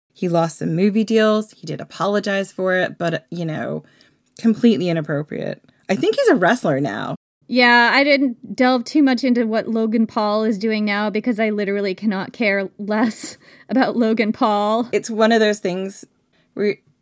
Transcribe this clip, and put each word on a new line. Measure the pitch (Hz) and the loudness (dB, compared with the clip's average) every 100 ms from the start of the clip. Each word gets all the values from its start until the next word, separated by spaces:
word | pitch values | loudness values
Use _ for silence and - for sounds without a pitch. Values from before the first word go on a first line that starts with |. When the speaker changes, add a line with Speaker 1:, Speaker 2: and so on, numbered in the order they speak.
| _ | _
Speaker 1:
He | _ 180 | _ -2
lost | 170 165 - | 0 0 -2
some | 170 160 | -2 0
movie | 202 202 | 2 2
deals. | 214 220 214 214 214 | 2 2 2 2 -2
He | - 160 | -10 -12
did | 151 | -12
apologize | - - 180 208 208 196 190 | -12 -6 -2 -2 -2 -4 -4
for | - 185 185 | -4 -2 0
it, | 180 - | -2 -4
but, | 170 165 - | -4 -4 -6
you | 170 165 | -8 -6
know, | 147 117 151 - _ _ _ _ - | -6 -6 -8 -12 _ _ _ _ -2
completely | 226 214 240 202 180 | 0 4 4 4 0
inappropriate. | 165 151 147 151 - - - _ _ - | -2 -2 -4 -4 -8 -8 -10 _ _ -4
I | 202 | -2
think | 339 453 | 0 2
he's | 523 | 2
a | 277 | 4
wrestler | 175 220 190 135 | 4 2 0 0
now. | 139 104 - 123 _ _ - | -2 -4 -8 -10 _ _ -4
Speaker 2:
Yeah, | 247 247 240 240 | 2 6 6 4
I | 247 | 4
didn't | 277 277 269 233 202 196 | 4 2 0 -4 -8 0
delve | 254 254 | 2 2
too | 233 311 | 0 2
much | 277 247 | 4 2
into | 269 240 226 | 2 0 0
what | 220 - | -2 -2
Logan | 226 220 226 220 | -2 0 0 0
Paul | - 208 214 | 0 0 0
is | 220 208 | 0 0
doing | 220 220 | -2 0
now | 208 202 214 | 0 -2 -2
because | 208 226 208 | -2 -2 0
I | 220 | 0
literally | 208 196 202 202 185 | -2 -2 -2 -2 -2
cannot | 214 196 180 | -2 -2 -4
care | - 226 196 190 - | -4 -2 0 -4 -8
less | 202 214 226 - - - _ | -4 0 0 0 -4 -6 _
<laughs> | - - | -20 -4
about | 262 262 233 | 0 0 2
Logan | 226 226 214 | 0 2 0
Paul. | 220 233 208 208 226 240 | 0 0 2 0 0 -2
Speaker 1:
It's | 208 - | -4 -4
one | 220 220 | 2 4
of | 226 | 4
those | 214 208 | 2 0
things | 190 180 196 196 - _ _ _ _ - | -4 -4 -6 -10 -14 _ _ _ _ -4
where | 208 - _ _ | -4 -4 _ _